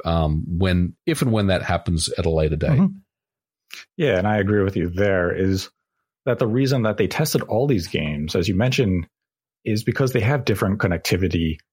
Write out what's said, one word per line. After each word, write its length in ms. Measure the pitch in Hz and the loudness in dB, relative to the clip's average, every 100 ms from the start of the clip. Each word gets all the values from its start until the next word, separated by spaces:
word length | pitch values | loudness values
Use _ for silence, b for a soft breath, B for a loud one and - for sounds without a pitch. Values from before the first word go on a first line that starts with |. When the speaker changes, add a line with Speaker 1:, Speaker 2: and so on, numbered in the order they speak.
Speaker 1:
um, 400 | 82 82 78 76 - | 0 0 0 0 -2
when, 480 | 87 95 90 90 - - | 0 2 2 0 -2 -4
if 160 | 151 | 0
and 100 | 131 | 0
when 160 | 110 98 | 2 2
that 140 | 90 | 0
happens 480 | 71 85 - 82 - | 0 -2 0 -2 -2
at 160 | - 85 | -2 0
a 60 | |
later 240 | 80 78 76 | 2 0 0
date. 160 | - | 2
Speaker 2:
Mm-hmm. 260 | 139 196 - - _ _ _ _ _ _ B B - | 2 2 -2 -18 _ _ _ _ _ _ B B -2
Yeah, 220 | 143 92 | 0 2
and 100 | 101 | 2
I 100 | 104 | 0
agree 260 | 98 104 | 2 2
with 120 | 98 98 | 2 0
you 140 | 87 | -2
there, 420 | 87 101 95 87 | 0 2 2 0
is 380 | - 95 95 - _ _ _ _ _ 127 | 0 0 -2 -4 _ _ _ _ _ -4
that 140 | 117 | 0
the 80 | 113 | 0
reason 340 | 123 135 135 | 0 0 2
that 140 | 110 104 | 0 0
they 100 | 92 | -2
tested 360 | - 160 - | 0 -2 -2
all 240 | - 143 143 | -2 -2 0
these 200 | 104 80 | 0 -2
games, 480 | 78 76 73 78 95 | -4 -4 -4 -4 -2
as 120 | 98 | 0
you 80 | 92 | 0
mentioned, 520 | 127 127 107 90 80 _ _ _ _ _ | 0 2 0 0 -4 _ _ _ _ _
is 200 | - 107 | -4 -2
because 300 | 123 117 131 | -2 0 0
they 80 | 123 | 0
have 240 | 107 143 - | 0 0 0
different 340 | 101 101 98 | 0 0 0
connectivity 760 | 95 85 - 90 92 87 80 80 _ | 0 -2 0 0 0 0 -2 -4 _